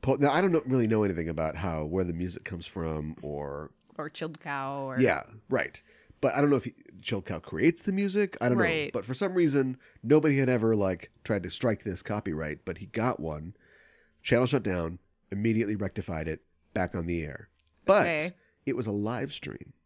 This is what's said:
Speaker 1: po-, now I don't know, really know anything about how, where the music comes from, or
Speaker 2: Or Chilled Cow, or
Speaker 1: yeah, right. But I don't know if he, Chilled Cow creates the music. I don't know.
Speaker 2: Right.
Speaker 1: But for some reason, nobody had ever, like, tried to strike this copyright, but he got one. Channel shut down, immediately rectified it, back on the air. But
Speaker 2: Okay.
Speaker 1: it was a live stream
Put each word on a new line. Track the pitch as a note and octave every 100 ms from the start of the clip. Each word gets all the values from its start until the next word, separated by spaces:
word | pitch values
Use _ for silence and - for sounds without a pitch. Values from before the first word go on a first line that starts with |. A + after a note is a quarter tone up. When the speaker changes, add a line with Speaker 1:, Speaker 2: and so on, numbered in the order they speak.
Speaker 1:
po-, | C3 C3+
now | C#3+
I | D3
don't | F#3+
know, | D#3+ B2+
really | B2+ A2+
know | A2
anything | G2+ E2+ E2
about | D#2+ D#2+ D#2
how, | F2+ D#2+ D2+
where | F#2
the | F2+
music | E2 F2+ E2+
comes | - E2+ E2+
from, | F#2+ E2 D#2 D2+ D#2
or | D2 D2 C#2+ C#2+ D2+ _ _ -
Speaker 2:
Or | D3+
Chilled | - E3 -
Cow, | D#3+ C#3+ C3+ C#3 C3+
or | B2
Speaker 1:
yeah, | C3+ D2 - G#2+ _
right. | B2+ C#2 - _ - _ -
But | C3+
I | -
don't | D3
know | C#3
if | A#2+
he, | - - F#2
Chilled | - G#2 -
Cow | E2
creates | - D#2+ C#3 E3
the | -
music. | F#3+ G3+ G3 G3+ -
I | B2
don't | A#2+
know. |
Speaker 2:
Right. | - D#3+ C#3+
Speaker 1:
But | A2+ A2
for |
some | B2+ G3 F#3
reason, | E3 C#3 C3 B2+ - -
nobody | A2+ D3+ D3+ C#3
had | C3
ever, | B2 A2+ A2
like, | F#2+ F2+ - _
tried | - G#2
to | F2
strike | - B2 G#2+
this | G#2+ E2+
copyright, | - G#2 G2+ D#2 D#2 D2+ -
but | E2+
he | G2
got | - A#2 -
one. | D#2+ D2+ D#2+ - _ _ _ _ _ _
Channel | - B2 B2+
shut | C3+
down, | G#2 F2+ E2 F2+ _ _ _
immediately | G2 A2+ A2 G#2 G#2
rectified | G2 - F#2+ D#2+ D#2+
it, | D#2 _ _ _
back | - F2+ F#2
on | E2
the | F2
air. | D2+ - - _ _ _ -
But | G3+ E3+
Speaker 2:
Okay. | D#3 E3 - _ _ -
Speaker 1:
it | B2
was | A2
a |
live | G2+ G#2 A#2+ -
stream | - - - - -